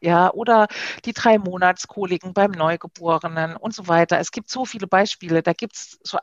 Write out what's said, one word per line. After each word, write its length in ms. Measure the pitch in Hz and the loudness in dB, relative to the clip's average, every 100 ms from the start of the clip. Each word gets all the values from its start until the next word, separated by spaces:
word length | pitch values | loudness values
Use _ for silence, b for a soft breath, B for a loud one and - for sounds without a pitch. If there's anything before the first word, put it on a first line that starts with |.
ja, 320 | 170 170 185 | 2 4 4
oder 320 | - 233 220 214 B B B 233 | 2 4 4 4 B B B -10
die 80 | |
drei 240 | - 233 220 | 0 4 4
Monatskoliken 960 | 190 180 180 180 - 208 190 180 185 | 2 0 0 0 -6 -8 -6 -6 -4
beim 160 | 190 202 | 0 0
Neugeborenen 1080 | 180 160 170 170 - 165 160 165 160 160 165 | 2 -2 -2 -8 -8 -2 -2 -2 -6 -6 -6
und 200 | 226 220 | -12 -8
so 120 | 180 | 0
weiter. 300 | 165 170 175 | 2 4 2
Es 140 | 170 | -2
gibt 180 | 240 - | -8 -10
so 160 | 254 254 | -8 -8
viele 220 | 214 190 | -8 0
Beispiele. 560 | 190 208 - 175 165 | 2 2 -4 -2 0
Da 100 | 170 | 0
gibt's 460 | - 226 - - - | -4 -6 -12 -20 -18
so 160 | - - | -10 -4